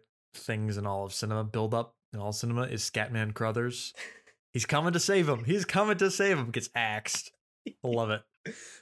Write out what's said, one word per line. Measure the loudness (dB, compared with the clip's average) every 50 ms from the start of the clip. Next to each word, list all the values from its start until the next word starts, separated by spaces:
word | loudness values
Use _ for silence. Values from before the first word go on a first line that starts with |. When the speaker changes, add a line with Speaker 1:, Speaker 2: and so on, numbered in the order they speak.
| _ _ _ _ _ _ _
Speaker 1:
things | -14 -6 -4 -2 0 0 0 -2 -2
in | -2
all | -2 -2 -2 -4
of | -4 -4
cinema, | -4 -2 -2 0 -2 -2
build | -2 0 0 0 2 0
up | 0 -2 -2 _ _ _ _ -10
in | -6
all | -6 -4 -4
cinema, | -2 -2 -2 0 0 -2
is | -2 -2 -4 -4 -2
Scatman | 0 -2 -2 0 0 -2 -2 -2 -2
Crothers. | -2 -2 0 0 0 0 -2 -4 -6 -10 -10 -10 -12 -14 -14 -14 -18 _
Speaker 2:
<laughs> | -20 _ _ _ _ _
Speaker 1:
He's | -4 -2
coming | 2 2 2 2 2 2
to | 2
save | 2 4 4 4 6 4
him. | 2 0 2
He's | 2 2 2 2
coming | 2 2 2 4 4 4 4
to | 4 2
save | 4 4 4 4 4 4
him. | 2 0
Gets | -2 -4 -6 -2 _
axed. | 0 0 0 0 -2 -2 -2 -4 -4 -4 -8 _ _ _ _ _ _ _ -14
I | -14 _ -2 0
love | 2 2 2 2
it. | 0 -2 -4 _ _ _ _
Speaker 2:
<laughs> | -14 -12 -12 -16 -18 -20 -20